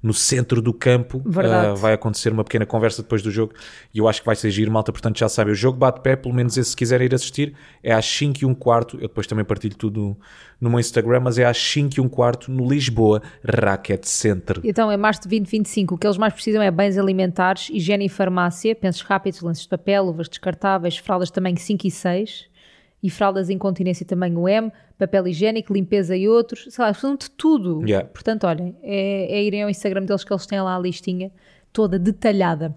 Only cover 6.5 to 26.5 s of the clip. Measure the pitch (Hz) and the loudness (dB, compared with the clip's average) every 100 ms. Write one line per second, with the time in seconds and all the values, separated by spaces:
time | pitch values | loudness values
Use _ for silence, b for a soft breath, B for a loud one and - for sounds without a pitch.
6.5 | 127 117 - 117 123 127 127 - - 147 | 0 -2 -2 2 2 4 0 -2 -4 -4
7.5 | 143 B B - 110 110 - 147 135 131 | -6 B B 0 0 2 0 -2 0 0
8.5 | 131 123 117 117 - 110 - 101 110 104 | 0 2 2 0 -8 -8 -6 -4 -4 -2
9.5 | 101 107 98 110 107 101 101 B B B | -2 -4 -4 -6 -2 -4 -6 B B B
10.5 | B 117 120 117 117 113 123 127 120 120 | B 0 2 2 0 2 2 2 4 2
11.5 | 120 - 147 143 139 131 127 120 120 - | 2 -2 0 0 0 0 2 2 0 -4
12.5 | 131 123 143 123 113 110 107 B B 110 | -2 0 0 0 4 4 4 B B -2
13.5 | 104 101 98 - 98 - - 110 95 - | 2 2 0 -2 -4 -2 -2 0 0 -2
14.5 | - 233 202 220 202 214 214 185 220 196 | -4 -2 0 0 2 0 -2 -2 -2 0
15.5 | 220 208 - 185 180 208 185 214 - - | -2 -2 0 -2 0 0 2 0 -2 -2
16.5 | 214 202 165 202 190 196 185 185 175 185 | 2 2 2 2 2 0 2 0 2 0
17.5 | 190 - 226 165 202 202 - 190 180 175 | 0 -4 -4 0 0 0 0 0 2 0
18.5 | 170 220 220 190 170 - 196 196 180 170 | 0 -2 0 -2 -2 -2 -2 -2 -6 -6
19.5 | 165 - 180 196 202 190 165 165 - 190 | -6 -4 -4 0 2 2 -2 -8 -6 -6
20.5 | 160 196 190 170 165 - 185 180 - 185 | -2 0 0 0 -4 -2 -2 0 -2 0
21.5 | 175 - 202 196 - 185 180 214 - - | -2 -2 -2 -2 -2 -2 -2 -4 -10 -20
22.5 | b b b b b 190 - 202 190 180 | b b b b b -6 0 0 0 -2
23.5 | 190 196 175 185 175 170 180 180 170 180 | -2 -2 -2 -2 -2 -4 -2 0 0 2
24.5 | 214 220 b b _ 190 196 180 160 214 | 2 0 b b _ 0 2 0 0 0
25.5 | 220 214 202 185 208 175 185 196 233 233 | 0 -2 -2 0 0 0 0 4 4 2